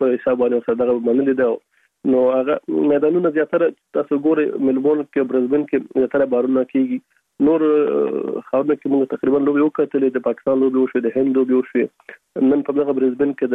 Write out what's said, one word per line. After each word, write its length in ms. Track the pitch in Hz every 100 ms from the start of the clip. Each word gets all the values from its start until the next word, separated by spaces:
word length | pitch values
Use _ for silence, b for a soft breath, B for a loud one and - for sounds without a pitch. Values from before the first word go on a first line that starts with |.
په 100 | 131 123
حساب 200 | - 123
باندې 120 | 123
ورسره 260 | 120 120 117
دغه 160 | 123 123 117
منلې 280 | 127 135 131
ده. 80 | 123 113 - _ _ _ 139
نو 80 | 127 127 131
هغه 180 | 131 151 - 160 151
میدانونه 420 | 143 151 175 175 151
زیاتره 340 | 147 170 165 - _ 147
تاسو 200 | - 143 151
ګورئ، 200 | 156 147 - 135
ملبورن 340 | 131 139 151
کې، 260 | 139 139 127
برزبن 320 | 131 123 147 147
کې 320 | 135 - 135
زیاتره 260 | 123 139 135
بارونه 320 | 123 127 131 127
کېږي. 260 | 135 131 127 - _ _ - 143
نور، 160 | 160 156
آه، 720 | 151 139 143 143 - - - -
ښارونه 260 | 131 147 147
کې 100 | 135
موږ 100 | 139 131
تقریباً 340 | 131 135 143 143
لوبې 140 | 143
وکتلې، 440 | 151 - 143 139 135 123
د 80 | 120
پاکستان 320 | 117 - 135
لوبې 180 | 131 131
وشوې، 200 | 127 131
د 80 | 117 135
هند 140 | 135 131
لوبې 180 | 127 127
وشوې. 260 | 127 123 - - B B _ - 131
نن 180 | 143 143
په 100 | 143
دغه 180 | 143 131
برزبن 340 | 131 123 143 135
کې 80 | 127